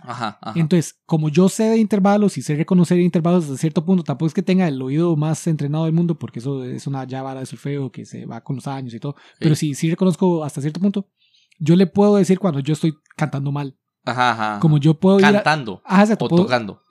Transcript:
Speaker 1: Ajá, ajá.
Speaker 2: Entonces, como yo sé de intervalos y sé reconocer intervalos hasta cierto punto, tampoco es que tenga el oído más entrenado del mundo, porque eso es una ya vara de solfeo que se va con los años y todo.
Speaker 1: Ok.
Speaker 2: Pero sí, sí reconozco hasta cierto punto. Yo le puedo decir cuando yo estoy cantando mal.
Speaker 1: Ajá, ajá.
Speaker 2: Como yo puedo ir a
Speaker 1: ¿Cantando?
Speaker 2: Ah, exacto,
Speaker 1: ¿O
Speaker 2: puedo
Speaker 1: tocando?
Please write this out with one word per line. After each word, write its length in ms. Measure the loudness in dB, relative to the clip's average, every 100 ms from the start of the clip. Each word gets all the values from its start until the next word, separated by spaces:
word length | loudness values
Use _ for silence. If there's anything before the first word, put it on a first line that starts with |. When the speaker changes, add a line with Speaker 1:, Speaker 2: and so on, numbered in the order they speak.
Speaker 1:
Ajá, 360 | -14 -8 -8 -8
ajá. 180 | -8 -4
Speaker 2:
Entonces, 400 | 0 0 0 -8 -4
como 240 | -2 0
yo 180 | 4 2
sé 180 | 2 2
de 80 | 2
intervalos 600 | 2 2 2 4 2 -2
y 40 |
sé 140 | -4 -4
reconocer 440 | 2 2 4 4
intervalos 460 | 2 2 2 2 0
hasta 100 | -4
cierto 280 | -2 -2 0
punto, 180 | 0
tampoco 240 | 0 -4 -4
es 60 |
que 80 | -2
tenga 260 | 0 0 0
el 140 | -2
oído 340 | -2 0 0 0
más 320 | 0 -2 -2
entrenado 380 | -2 -2 -2 0
del 80 |
mundo, 240 | 0 0 -4
porque 200 | -8 -10
eso 240 | -8 -6 -8
es 200 | -8 -8
una 180 | -8 -8
ya 160 | -8
vara 180 | -10 -10
de 60 | -12
solfeo 460 | -10 -8 -6 -8
que 140 | -10 -16
se 200 | -14 -14
va 160 | -12
con 160 | -10 -8
los 100 | -8
años 260 | -10 -10
y 60 | -10
todo. 120 | -10
Speaker 1:
Ok. 60 | -12 _ -4
Speaker 2:
Pero 160 | 0 0
sí, 180 | -2 -2
sí 140 | -2
reconozco 540 | 0 0 2 0 0
hasta 160 | -4 -6
cierto 220 | -8 -2
punto. 260 | -2 -2 -8 _ _ _ _ -4
Yo 180 | 2 4
le 100 | 4
puedo 300 | 4 4 4
decir 220 | 4 2
cuando 200 | 0 -2
yo 140 | -2
estoy 220 | -2 -2 -4 _ -6
cantando 380 | -4 -4 -4
mal. 240 | -6 -8 -12 _ _
Speaker 1:
Ajá, 280 | -6 0 0
ajá. 280 | 0 -2 0
Speaker 2:
Como 180 | 2 4
yo 160 | 4 4
puedo 200 | 4 4
ir 40 | 4
a 40 |
Speaker 1:
¿Cantando? 500 | 4 2 -2 -4 -12 0
Speaker 2:
Ah, 160 | 4
exacto, 240 | 4 2 2
Speaker 1:
¿O 20 |
Speaker 2:
puedo 160 | 2
Speaker 1:
tocando? 380 | 2 0 -2 -12 _